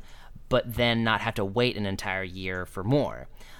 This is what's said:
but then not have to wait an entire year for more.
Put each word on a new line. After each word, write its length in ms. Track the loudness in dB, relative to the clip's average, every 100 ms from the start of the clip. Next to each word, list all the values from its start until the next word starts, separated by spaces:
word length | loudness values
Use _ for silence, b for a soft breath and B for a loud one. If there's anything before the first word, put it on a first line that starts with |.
| b b b -16 2
but 260 | 2 2 2
then 280 | 4 4
not 180 | 4 4
have 140 | 2 0
to 100 | 0
wait 300 | 4 4 2
an 100 | -2
entire 380 | -2 -2 -2
year 420 | -4 -6 -4 -4 -4
for 180 | -4
more. 440 | 2 2 2 -4 -12 b b